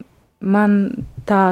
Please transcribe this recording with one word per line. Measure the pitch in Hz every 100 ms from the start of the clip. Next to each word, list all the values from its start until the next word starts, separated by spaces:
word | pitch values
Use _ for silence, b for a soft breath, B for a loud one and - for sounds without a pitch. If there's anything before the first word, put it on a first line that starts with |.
| - _ _ _
man | 196 202 208 202 196 - - - -
tā, | 202 185